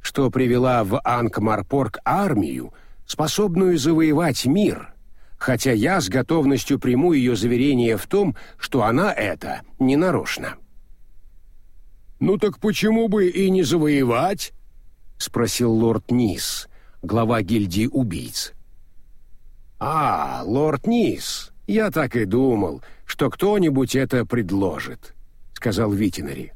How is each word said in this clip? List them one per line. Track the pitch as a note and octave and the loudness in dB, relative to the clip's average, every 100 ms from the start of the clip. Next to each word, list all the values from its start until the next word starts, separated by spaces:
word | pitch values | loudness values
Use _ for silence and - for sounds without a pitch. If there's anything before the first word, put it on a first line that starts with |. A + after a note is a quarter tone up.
что | - - C3+ | -6 0 0
привела | B2+ B2+ B2 B2+ B2 | 2 2 2 4 2
в | G#2 A#2+ | 0 -2
Анкмарпорг | - A#2+ A#2 - G#2+ G#2+ G2 C#3 C3 - - | 0 0 0 0 0 0 0 -2 -2 -4 -2
армию, | E3 G3+ A#2+ D#2+ B1+ - - - - - | 0 2 0 -2 -4 -10 -16 -20 -20 -14
способную | - D3+ - G#3 E3 F#3 E3+ | -4 -2 0 0 2 4 4
завоевать | C3+ D#3+ D#3+ D3 E3+ C3 B2 | 2 4 4 4 2 0 2
мир, | E3+ F#3+ - - - - - - - | 4 2 0 -10 -18 -20 -20 -18 -8
хотя | - B2 C3+ | -2 0 2
я | A#2 C3 F#3+ | 2 2 0
с | A2+ | 0
готовностью | C3 - E3 C#3 C3+ - C#3 | -2 0 2 4 2 0 -2
приму | C3 B2 F3 | 2 2 4
её | D3+ B2 A#2 | 4 2 2
заверение | A#2 A#2+ C#3 C3 A#2 G#2+ | 0 2 2 2 2 0
в | - | 0
том, | G3 F#3+ - - - | 2 2 -2 -12 -14
что | - C3+ | -2 0
она | G#2+ A#2+ G3 | 2 2 0
это | - G#2 - - - - - | 0 -4 -4 -8 -10 -12 0
не | C3 C#3+ | 2 4
нарочно". | F3+ C3 - - - - - - - - - - - - - - - - - - - - | 4 0 -2 -8 -8 -12 -18 -20 -20 -20 -20 -20 -20 -20 -20 -20 -20 -20 -20 -20 -20 -4
"Ну | - G3 | 0 2
так | G#3+ - | 0 0
почему | A3 G3 G#3+ A3+ A3+ | -2 0 2 2 2
бы | G#3 F3+ | 2 2
и | E3+ F#3+ | 2 2
не | F#3 | 2
завоевать?" | D3+ E3 D3+ C#3+ B2+ A#2 E3+ G3+ - - - - - - - - | 2 2 2 2 2 2 0 -2 -8 -14 -20 -20 -20 -20 -20 -12
спросил | - - A#2 - A#2+ | -6 -2 -2 2 2
лорд | A2+ A2+ A2 - | 4 4 2 0
Нис, | B2 A#2 F2 - - - - - - | 2 2 0 -6 -8 -10 -20 -20 -14
глава | F2 A2+ A2+ A#2 | -4 0 2 0
гильдии | F#2 A#2 G2 F2+ A#2 | 2 0 0 0 0
убийц. | - E3+ E2 A#2+ - - - - - - - - - - - - - - - | 0 -2 -4 -8 -8 -10 -12 -20 -20 -20 -20 -20 -20 -20 -20 -20 -20 -20 -8
"А, | B2 D#3 C#3 F2+ D2 B1+ C2+ | -4 0 0 0 -2 -6 -2
лорд | A#2+ D#3 D3 - | 0 0 0 0
Нис, | A#3+ G#3 - - - - - - | 2 2 0 -6 -10 -12 -16 -2
я | G#3 G#3+ | 0 2
так | - C3 B2+ | 0 0 0
и | G#2 | 0
думал, | A#2 C3+ A2+ F#2+ C2+ - - - | 2 2 2 0 -4 -14 -20 -14
что | - C#3 | -2 -2
кто-нибудь | - F#3+ G#3 E3+ C3+ B2+ C3 | 0 2 4 2 2 0 0
это | C3 B2+ G#2+ | 0 0 0
предложит", | A#2 F#2+ G2 G2 C#2+ - - - - - - - - | -2 0 0 0 -2 -10 -12 -16 -20 -20 -20 -20 -6
сказал | A#2+ G2 A2 | -2 0 0
Витинари. | G2 G#2 - C#2+ C2+ - | 2 0 -2 -8 -10 -12